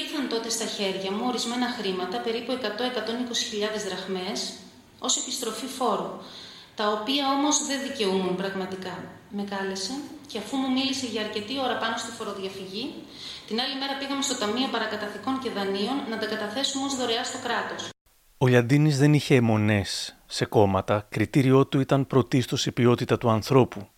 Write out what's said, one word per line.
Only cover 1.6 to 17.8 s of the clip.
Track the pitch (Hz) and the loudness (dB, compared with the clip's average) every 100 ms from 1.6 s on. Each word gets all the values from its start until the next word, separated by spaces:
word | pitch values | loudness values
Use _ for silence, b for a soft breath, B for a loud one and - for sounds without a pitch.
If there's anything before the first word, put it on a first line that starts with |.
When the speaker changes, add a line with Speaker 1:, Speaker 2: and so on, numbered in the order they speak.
| 240 240 | -2 -2
Speaker 1:
χρήματα, | 196 180 180 240 233 | -2 -2 -2 -4 -2
περίπου | 226 247 | -4 -4
εκατό | 254 214 214 | -4 -4 -2
εκατόν | 247 247 220 240 | -4 -2 -4 -4
είκοσι | 240 226 - | -4 -4 -4
χιλιάδες | 208 208 214 185 | -2 -2 -2 -4
δραχμές, | 180 - 185 190 247 - - - - - - | -6 -6 -6 -4 -6 -6 -10 -18 -20 -20 -8
ως | 254 - | -2 -2
επιστροφή | - - 247 - 254 - | -2 -6 -6 -6 -8 -2
φόρου, | 240 185 190 190 B B B B B - | 0 0 -4 -10 B B B B B -2
τα | 208 214 | 0 0
οποία | 233 277 277 277 | 0 0 2 2
όμως | 277 196 240 | 2 2 0
δεν | 269 262 | -4 -4
δικαιούμουν | - 196 190 185 180 | -2 0 2 0 -2
πραγματικά. | 196 196 185 190 185 170 - - - 202 | -2 -4 -6 -6 -8 -10 -12 -18 -10 -8
Με | 202 | -6
κάλεσε | 196 190 190 - 277 - - - | -4 -4 -4 -6 -8 -10 -14 -12
και | 220 | -10
αφού | - 269 | -4 -2
μου | 262 254 | 0 0
μίλησε | 269 262 240 | 0 -2 -4
για | 214 208 | -4 -4
αρκετή | 214 208 269 247 | -6 -6 -4 -2
ώρα | 220 | -2
πάνω | 226 226 | -2 -4
στη | - - | -6 -8
φοροδιαφυγή, | 202 196 190 190 180 202 285 - B B B B - | -8 -6 -8 -8 -10 -8 -8 -10 B B B B -6
την | 220 | -4
άλλη | 269 269 | -2 -4
μέρα | 277 269 | -4 -4
πήγαμε | 269 277 254 | -4 -4 -2
στο | - | -2
Ταμείο | 208 240 269 233 | 0 0 0 0
Παρακαταθήκων | 214 208 208 - 262 269 | -2 -4 -6 -6 -4 -2
και | - 202 | -2 -2
Δανείων | 196 196 220 277 220 | -2 0 0 0 -2
να | 220 | -4
τα | 214 | -2
καταθέσουμε | 220 208 262 277 269 277 | -2 -4 -2 -2 -2 -2
ως | 262 | -2
δωρεά | 240 226 | 0 0
στο | 254 254 247 | -2 -6 -2
κράτος. | 220 - 113 | -2 -2 -8